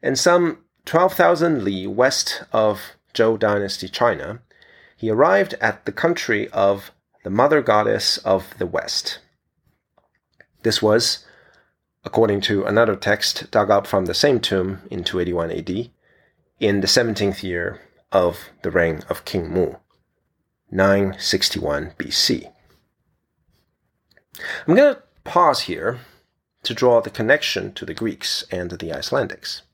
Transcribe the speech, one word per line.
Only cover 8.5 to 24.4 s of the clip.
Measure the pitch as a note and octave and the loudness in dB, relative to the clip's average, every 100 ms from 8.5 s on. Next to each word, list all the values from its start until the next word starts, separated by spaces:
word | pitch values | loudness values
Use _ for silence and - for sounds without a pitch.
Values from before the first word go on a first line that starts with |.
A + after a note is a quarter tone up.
| - | -8
the | F2+ | -4
West. | D#2+ - - - - _ _ _ _ _ _ _ _ _ _ _ _ _ _ | -4 -4 -6 -6 -12 _ _ _ _ _ _ _ _ _ _ _ _ _ _
This | A2+ A2 | -2 2
was, | G#2+ A2 A#2+ - - _ _ _ _ _ _ _ - | 4 4 2 -4 -10 _ _ _ _ _ _ _ -4
according | - A2 G2+ | 2 2 2
to | G2 G2+ | 0 0
another | - G#2 A2+ F#2+ | 0 2 2 0
text | G2+ G#2 - - - | -2 -2 -2 -6 -2
dug | A2 G2+ | 0 4
up | G2+ G2 | 2 2
from | G2 F2+ | -2 -2
the | |
same | F2+ C#3+ B2+ | 2 2 2
tomb | - F#2+ F#2 F#2+ - | 0 -2 -2 -6 -10
in | - | -8
two | F2 F#2 | -6 -2
eighty-one | F2+ F2 E2 | -2 -2 -4
A | E2 | -6
D, | D#2+ F#2+ A#2+ _ _ _ _ _ _ _ | -6 -6 -6 _ _ _ _ _ _ _
in | A2 G2+ | 0 2
the | G2 | 2
seventeenth | - A#2 G#2+ G2+ F#2+ | 2 2 0 -2 -2
year | F#2+ F2 F2 - - _ _ | -6 -6 -6 -8 -20 _ _
of | G2 F2 F2 - _ | 2 2 -2 -16 _
the | - | -2
reign | F2 E2+ D#2 - | 0 0 -2 -6
of | - - | -8 -4
King | G2 E2 | -6 -2
Mu, | F2 F2 - _ _ _ _ _ _ _ _ _ | 0 -2 -4 _ _ _ _ _ _ _ _ _
nine | F#2+ G2 G2 G2 G2 | 0 2 4 0 -4
sixty-one | - F#2 - - - D2 D#2 - | -4 -2 -2 -4 -4 -4 -6 -12
B | - | -8
C. | - - - - _ _ _ _ _ _ _ _ _ _ _ _ _ _ _ _ _ _ - | -2 0 -2 -6 _ _ _ _ _ _ _ _ _ _ _ _ _ _ _ _ _ _ -16